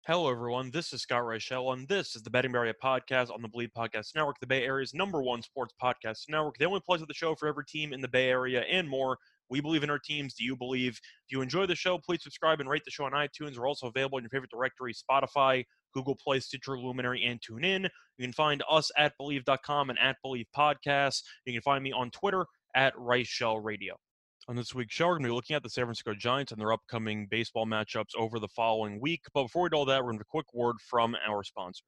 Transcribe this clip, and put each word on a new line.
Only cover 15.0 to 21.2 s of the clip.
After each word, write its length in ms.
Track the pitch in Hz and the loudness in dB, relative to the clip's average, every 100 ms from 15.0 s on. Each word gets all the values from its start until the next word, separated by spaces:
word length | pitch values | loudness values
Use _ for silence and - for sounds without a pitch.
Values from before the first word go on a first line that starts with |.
| - 135 135 143 135 131 123 _ _ 139 | 2 2 4 4 6 4 0 _ _ -6
Google 240 | 127 135 | -2 -2
Play, 160 | - 135 | 0 0
Stitcher, 380 | - 135 - 131 | 0 -10 -8 -6
Luminary, 480 | 127 127 123 123 120 | -6 -2 -2 0 -2
and 160 | 120 | -2
TuneIn. 480 | - 113 170 190 185 - _ - | -8 -2 0 0 -2 -6 _ -10
You 40 | |
can 80 | 123 | -6
find 300 | 117 151 143 131 | 0 2 2 4
us 220 | 156 - - | 4 4 4
at 140 | 147 - | 2 2
Believe 260 | 143 139 | -4 -2
dot 200 | 123 135 | 2 2
com 260 | - 147 139 | 2 0 0
and 80 | 120 | 2
at 200 | 131 131 | 2 2
Believe 240 | 135 127 113 - | -6 -6 -6 2
Podcast. 680 | 151 143 147 143 139 - | 2 2 2 4 4 0